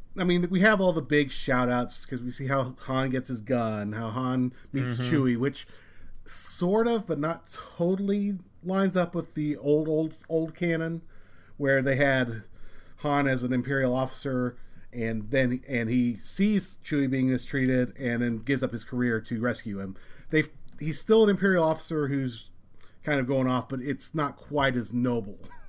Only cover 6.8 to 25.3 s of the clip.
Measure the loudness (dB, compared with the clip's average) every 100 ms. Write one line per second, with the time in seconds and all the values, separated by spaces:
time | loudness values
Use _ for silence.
6.8 | 2 2 0 -2 -2 -4 -8 -16 -14 -2
7.8 | 0 0 0 0 0 -4 -8 -12 -2 2
8.8 | 4 4 0 -2 -6 -4 -2 0 4 4
9.8 | 4 0 0 -6 -2 -2 -2 -2 0 0
10.8 | 0 -4 -10 -18 -18 -20 -18 -2 4 4
11.8 | 4 4 4 4 2 -2 -10 -12 -10 -10
12.8 | -14 -6 0 2 4 2 2 0 0 0
13.8 | 2 2 -2 -4 -4 0 -2 -4 -12 -14
14.8 | -12 -4 -2 -2 0 2 2 0 -2 -2
15.8 | 2 2 2 0 -6 2 4 4 0 -10
16.8 | -2 0 2 2 2 0 -2 0 2 4
17.8 | 2 -2 -2 0 0 -2 -2 0 0 -4
18.8 | -6 0 2 0 -2 -2 -2 -2 -6 -8
19.8 | -8 -10 -12 -14 0 0 0 -6 -14 -6
20.8 | -4 -4 4 6 6 6 4 4 4 0
21.8 | -2 -2 0 0 -2 -6 -14 -20 -20 -18
22.8 | -18 -10 -2 0 2 2 2 2 -2 -6
23.8 | -4 -6 -4 -2 -2 -4 -6 0 2 0
24.8 | -2 0 0 0 -4